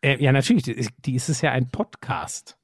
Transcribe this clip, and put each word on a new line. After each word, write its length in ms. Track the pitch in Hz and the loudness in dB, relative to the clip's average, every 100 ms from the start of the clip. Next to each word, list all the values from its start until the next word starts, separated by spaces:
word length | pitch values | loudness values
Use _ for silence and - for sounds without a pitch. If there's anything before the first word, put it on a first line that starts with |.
Äh, 140 | 143 135 | 0 2
ja, 80 | 143 | 4
natürlich, 320 | 139 - 233 | 4 4 2
die 80 | - | 0
ist, 180 | - 113 - - | -6 -8 -8 -4
die 80 | |
ist 160 | 127 - | -4 -2
es 120 | 156 | -2
ja 100 | 151 | 0
ein 180 | 127 127 | 0 -2
Podcast. 880 | - - - - 175 156 - - - | -4 -6 -8 -8 -8 -8 -14 -18 -20